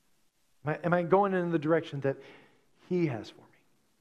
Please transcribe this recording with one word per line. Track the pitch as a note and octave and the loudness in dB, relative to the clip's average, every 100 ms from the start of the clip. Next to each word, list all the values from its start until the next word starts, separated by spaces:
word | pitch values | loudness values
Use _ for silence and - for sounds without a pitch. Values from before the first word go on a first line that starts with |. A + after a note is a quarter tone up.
| _ _ _ _ _ _ | _ _ _ _ _ _
Am | C#3+ | -6
I, | D3+ E3+ | -4 0
am | |
I | F3 | 0
going | F3 F#3+ G3+ | 4 4 4
in | F#3 F3 | 0 0
the | E3 | 0
direction | D3+ E3 - C#3 | 2 0 0 -4
that | C3+ C#3 - - - _ _ _ - | -4 -4 -8 -20 -20 _ _ _ -4
he | F3+ E3 | 0 0
has | A#2 - | -2 -10
for | - | -18
me? | - _ _ _ _ _ | -20 _ _ _ _ _